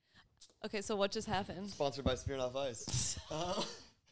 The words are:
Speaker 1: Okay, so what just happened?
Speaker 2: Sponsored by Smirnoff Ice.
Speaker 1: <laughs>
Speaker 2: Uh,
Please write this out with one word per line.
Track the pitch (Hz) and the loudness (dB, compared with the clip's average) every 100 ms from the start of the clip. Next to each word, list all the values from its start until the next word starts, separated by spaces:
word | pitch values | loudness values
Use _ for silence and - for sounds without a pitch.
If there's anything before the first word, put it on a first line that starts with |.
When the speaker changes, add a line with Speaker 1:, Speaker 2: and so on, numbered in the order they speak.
| _ - - _ - _ 214 | _ -20 -20 _ -20 _ -6
Speaker 1:
Okay, | 214 | -4
so | 202 208 | 0 4
what | 196 | 4
just | 220 208 | 2 0
happened? | 190 202 165 202 | 0 0 -4 -6
Speaker 2:
Sponsored | 185 143 139 131 | 0 0 2 0
by | |
Smirnoff | 123 - 135 127 127 | 0 -2 -2 0 0
Ice. | 139 117 - - - - | -2 -4 2 4 4 0
Speaker 1:
<laughs> | - | -4
Speaker 2:
Uh, | 151 175 - - - - _ _ | -2 0 0 -2 -6 -16 _ _